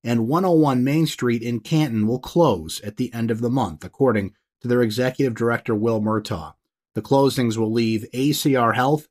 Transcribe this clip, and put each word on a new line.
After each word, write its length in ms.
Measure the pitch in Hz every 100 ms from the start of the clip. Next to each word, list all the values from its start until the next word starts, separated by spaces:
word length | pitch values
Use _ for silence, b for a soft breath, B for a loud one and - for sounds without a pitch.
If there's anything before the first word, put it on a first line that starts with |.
and 240 | 117 120 113
one 180 | 160 190
oh 60 |
one 320 | 165 147 127
Main 240 | 131 156 156
Street 340 | - 123 117
in 180 | 117 120
Canton 460 | - 160 151 110 107
will 140 | 131
close 600 | - 170 156 92 80 -
at 160 | 104 104
the 140 | 123 117
end 160 | 113
of 100 | 110
the 80 | 120
month, 340 | 131 101 76
according 520 | 90 - 135 107 98 _ _ _
to 60 | 120
their 160 | 120
executive 500 | 117 107 127 127 135
director, 400 | 110 117 117 -
Will 260 | 107 117 113
Murtaugh. 540 | 107 110 104 90 80 _ _ _ _
The 80 | -
closings 560 | - 135 139 135 120 110
will 140 | 113
leave 340 | 117 113 110 117
A 180 | 123 139
C 220 | 147 156 131
R 180 | 117
Health 340 | 110 127 151 -